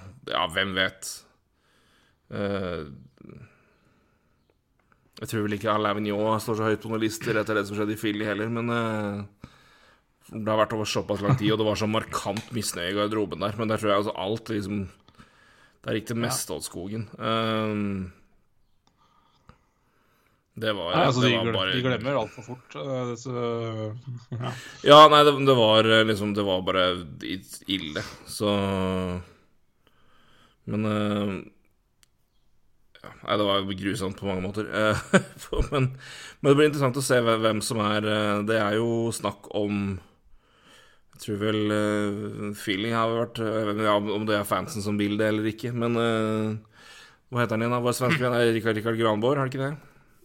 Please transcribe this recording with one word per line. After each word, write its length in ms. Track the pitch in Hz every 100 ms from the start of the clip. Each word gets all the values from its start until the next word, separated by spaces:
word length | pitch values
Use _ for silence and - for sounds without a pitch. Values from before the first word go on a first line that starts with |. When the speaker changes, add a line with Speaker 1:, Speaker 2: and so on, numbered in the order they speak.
| - - -
Speaker 1:
ja, 140 | 67 90
hvem 220 | 90 98 92
vet? 360 | 95 - - - - _ _ _ _ _ _ _ _ _ -
Eh, 520 | 107 101 98 92 85 73 69 - - - - - _ _ _ _ _ _ _ _ _ _ _ _ _ _ _ _ -
jeg 80 | 120
tror 160 | 113 104
vel 100 | 104
ikke 160 | 110
Alain 240 | 107 104 104
Vigneault 460 | 104 104 110 110
står 140 | 110 110
så 100 | 110
høyt 140 | 104
på 60 | 113
noen 120 | 110
lister 340 | 110 107 117 107
etter 180 | 104 107
det 80 | 101
som 80 | 104
skjedde 180 | 107 107
i 60 |
Philly 240 | 110 104 107
heller, 220 | 101 110
men, 180 | 117 120
eh, 800 | 117 113 107 104 101 104 _ - - _ _ _ _ _ _ -
det 160 | 110 107
har 100 | 110
vært 140 | 107
over 160 | 110 107
såpass 320 | 113 98 101
lang 160 | 101 131
tid, 140 | 104
og 80 | 107
det 60 | 107
var 100 | 101
så 80 | 107
markant 600 | 110 - - 110 101 -
misnøye 400 | 120 - 87 87
i 60 | 101
garderoben 420 | 104 110 98 80
der, 160 | 98 107
men 100 | 110
der 80 | 110
tror 160 | 107
jeg 80 | 101
altså 140 | 104 -
alt 320 | 95 113 -
liksom, 320 | 104 98 101 92 - _ - - _ _ _ _ _
der 100 | - 113
gikk 120 | -
det 100 | 117
Speaker 2:
Ja. 60 | 117
Speaker 1:
meste 280 | 131 -
åt 100 | 76 -
skogen. 420 | - 92 110 104 -
Ehm, 920 | 113 113 110 110 110 104 101 98 90 - _ _ _ _ _ _ _ _ _ _ _ _ - - _ _ _ _ _ _ _ _ _ -
det 160 | 110 101
var, 160 | 85
Speaker 2:
Nei, 140 | - 147
altså, 140 | 123
Speaker 1:
det 60 | 123
Speaker 2:
de 60 | 117
Speaker 1:
var 80 | -
Speaker 2:
glem-, 80 | 101
Speaker 1:
bare 180 | 95
Speaker 2:
de 80 | 92
glemmer 360 | 131 117 123 139
alt 140 | 107 -
for 80 |
fort, 320 | 117 123 - 147
eh, 380 | 147 127 123 117
så, 160 | 135 123 120 117 113 110 107 113 - 120 - 113
ja. 160 | 123 - - -
Speaker 1:
Ja, 140 | - 147 156
nei, 140 | 147
det, 100 | 147 139 139
det 100 | 131
var, 320 | 110 110 110
eh, 160 | 110 110
liksom, 280 | 104 104 104
det 80 |
var 180 | 101 92
bare 220 | 92 92 90 90 80 -
i-, 160 | 58 90 - - -
ille, 320 | 95 78 78 107 - -
så, 240 | - 104 101 98 95 92 92 92 90 - - _ _ _ _ _ _ _ _ _ _ _ _ -
men, 180 | 107 107
eh, 460 | 107 104 104 104 95 - - _ _ _ _ _ _ _ _ _ _ _ _ _ -
ja, 120 | - -
nei, 140 | - 104
det 80 | 101
var 140 | 98
jo 140 | 98 95
grusomt 400 | 98 92 92 -
på 80 | 98
mange 160 | 95
måter. 240 | 90 104 101
Eh, 320 | 87 107 123 - 196 -
<laughs> 400 | - - - -
men, 160 | 147 127 - - - - -
men 100 | 139
det 60 | 143
blir 80 | 151
interessant 300 | 147 135 127
å 40 | 131
se 120 | 127
hve-, 160 | 117 110
hvem 200 | 113 107
som 160 | - 113
er, 260 | 104 107 107
eh, 300 | 107 104 104 104
det 140 | 113
er 160 | 104 107
jo 300 | 117 117 117 110
snakk 320 | 101 - - 104
om, 380 | 104 104 98 95 - _ _ - _ _ - - - _ _ -
jeg 80 |
tror 160 | - 101
vel, 200 | 107 107 104
eh, 800 | 107 104 104 104 101 104 107 104 104
Philly 320 | - 95 113
har 160 | 117 113 117
vært, 240 | 117 113
eh, 160 | 110 110
jeg 140 | 107
vet 100 | 104 110
ikke 320 | 104 104 104
om 100 | 110
det 80 | 104
er 140 | 101
fansen 320 | 98 98 110
som 160 | 101 104
vil 160 | 101 104
det 140 | 110
eller 160 | 107 110
ikke, 220 | 107 120
men, 220 | 120 117 117
eh, 880 | 117 113 110 110 110 107 - - - - - _ _
hva 80 | 123
heter 160 | 117 110
han 80 |
igjen 140 | 117 120
da? 20 |
Hva 160 | 120 120
er 20 |
svenske 220 | 127 135
igjen? 160 | 127 120
Er 100 | 117
det 60 | 113
Rikard, 160 | 110 107
Rikard 240 | 110 113
Granborg, 400 | 113 107 120 143
er 80 | 131
det 60 | 131
ikke 80 |
det? 80 | 135 147 - - _ _